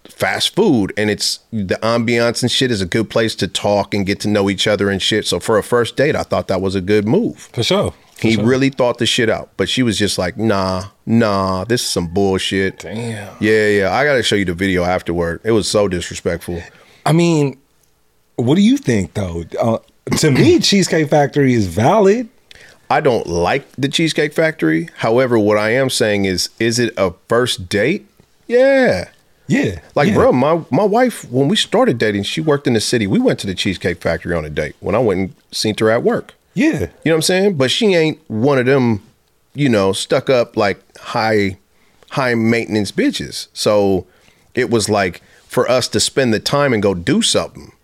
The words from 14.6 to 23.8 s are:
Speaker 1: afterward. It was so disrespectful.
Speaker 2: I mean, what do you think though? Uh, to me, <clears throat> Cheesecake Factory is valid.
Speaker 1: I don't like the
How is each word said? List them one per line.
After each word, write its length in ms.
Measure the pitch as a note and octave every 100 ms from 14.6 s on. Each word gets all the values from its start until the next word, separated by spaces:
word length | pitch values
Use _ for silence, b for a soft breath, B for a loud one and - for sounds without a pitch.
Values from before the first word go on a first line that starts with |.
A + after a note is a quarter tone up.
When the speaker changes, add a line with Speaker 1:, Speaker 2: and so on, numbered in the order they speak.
| G2 F2+ F2
Speaker 1:
afterward. 540 | F2+ - E2+ E2+ E2+
It 80 | A2
was 160 | A2+ F2
so 180 | G#2 G2+
disrespectful. 720 | F2+ - F#2 F#2 E2+ - F2 - b b b -
Speaker 2:
I 60 |
mean, 440 | D#3+ E3+ D#3 C#3+ B2+ _ _ _ _ _ _ _ -
what 200 | A#2+ F3
do 60 |
you 160 | G#3 C#4
think 360 | - A2 F2+
though? 300 | - F#2 E2+ D#2+ F2+
Uh, 180 | A2+ A2+ _ _ - -
to 140 | D#3
me, 280 | C#3+ B3+ E4+
<clears throat> 100 | -
Cheesecake 400 | G3+ E3+ E3+ D3+
Factory 440 | D3+ C#3 D3 C3+
is 140 | A#2+ F#2+
valid. 600 | E2+ B2+ A3 F#3+ A#3 A3+ _ _ B B B -
Speaker 1:
I 100 | C#3
don't 260 | D3 A2 -
like 380 | E2+ F2 C#3 -
the 100 | -